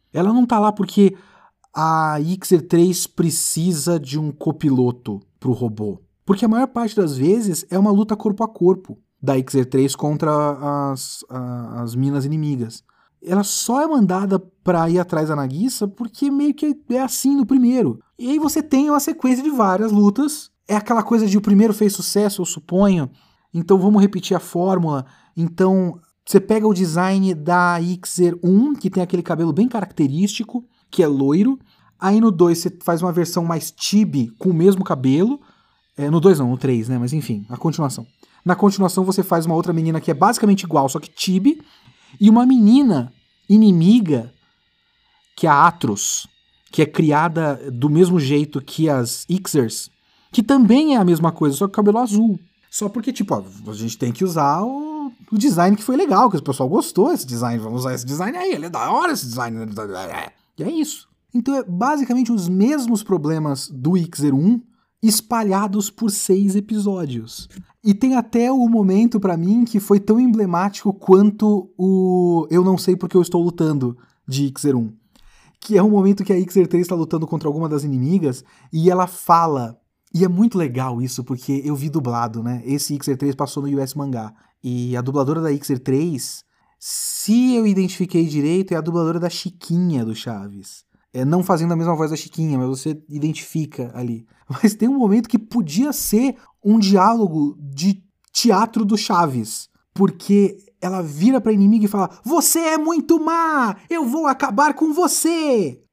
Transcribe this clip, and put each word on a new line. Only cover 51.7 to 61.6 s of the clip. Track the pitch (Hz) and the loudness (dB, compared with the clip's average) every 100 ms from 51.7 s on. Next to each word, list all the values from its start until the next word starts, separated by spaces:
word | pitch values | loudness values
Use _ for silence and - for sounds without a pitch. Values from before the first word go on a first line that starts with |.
cabelo | 208 208 220 | 0 2 2
azul. | 247 208 226 175 _ _ _ | 0 2 0 0 _ _ _
Só | - 208 | -8 -8
porque, | 233 247 | -6 -8
tipo, | - 196 120 | -6 -4 -4
ó, | 95 98 107 | -6 -18 -14
a | |
gente | 107 113 113 | -10 -10 -6
tem | 123 | -6
que | 117 | -2
usar | 185 160 143 156 | -4 0 0 0
o, | 226 277 302 311 285 - - | -4 -6 -10 -10 -12 -12 -6
o | 214 | 0
design | 269 170 180 208 | 0 2 2 2
que | |
foi | - 262 | 0 -2
legal, | 370 196 247 | 2 2 2
que | 160 | 0
o | |
pessoal | 139 131 131 | -4 -4 -2
gostou | 208 - 175 254 | -2 -2 0 0
desse | 302 127 | 0 -4
design, | 120 120 117 | -6 -4 -6
vamos | 110 123 | -6 -6
usar | 131 | -6
esse | 123 123 | -6 -8
design | 143 190 349 | -6 -6 -6
aí, | 381 | -4
ele | 226 170 | -4 -6
é | |
da | 170 156 | -6 -2
hora | 233 349 | 0 0
esse | 269 127 | -4 -6
design. | 120 120 113 110 104 104 92 90 82 - _ _ - | -8 -8 -8 -10 -10 -10 -10 -10 -12 -14 _ _ -10
E | |
é | 170 | -8
isso. | 320 302 - _ _ _ | -4 -6 -8 _ _ _
Então | 240 240 | -4 -2
é | 277 | -4